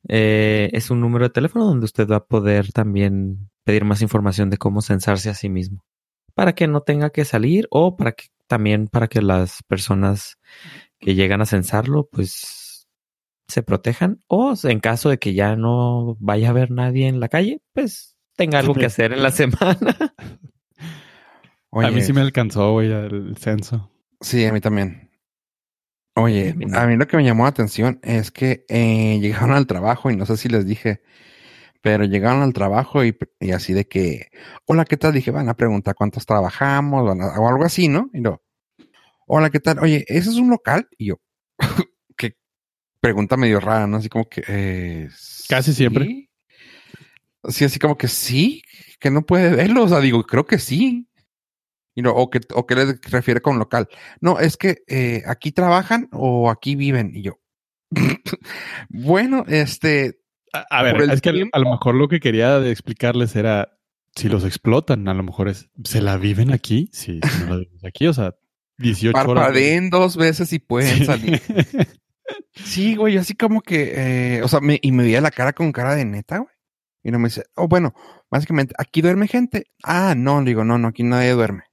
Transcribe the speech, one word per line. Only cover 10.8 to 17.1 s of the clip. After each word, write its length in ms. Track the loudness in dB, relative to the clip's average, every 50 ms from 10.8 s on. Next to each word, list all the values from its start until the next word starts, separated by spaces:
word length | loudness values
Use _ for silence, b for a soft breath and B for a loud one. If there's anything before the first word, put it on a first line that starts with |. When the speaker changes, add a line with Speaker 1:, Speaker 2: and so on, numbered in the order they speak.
| B B B _
Speaker 1:
que 140 | -2 0 2
llegan 240 | 2 2 2 2 0
a 60 | 0
censarlo, 600 | 0 0 -2 0 0 -2 -2 -2 0 -2 -2 -2 _
pues, 760 | -4 -6 -6 -6 -8 -14 -16 -16 -18 -20 -20 -20 -20 -20 _ _ _ _ _ _ _ _ _ _ _ _ _ -4
se 140 | -4 -4 -2
protejan. 560 | 0 -4 -2 -2 -4 -2 0 -2 -2 -2 -6 _ _
O 260 | 0 0 2 0 -2 -2
en 160 | 0 0 0 0
caso 280 | 0 -2 -2 0 0 0
de 100 | 0 0
que 160 | -2 -2 0
ya 220 | 0 0 0 0
no 600 | 0 0 0 0 2 0 0 0 -2 -2 -4 -6 -4
vaya 280 | -2 -2 0 2 2 2
a 20 |
haber 200 | 2 2 0 0
nadie 380 | -2 -4 -2 -2 0 0 0
en 100 | 0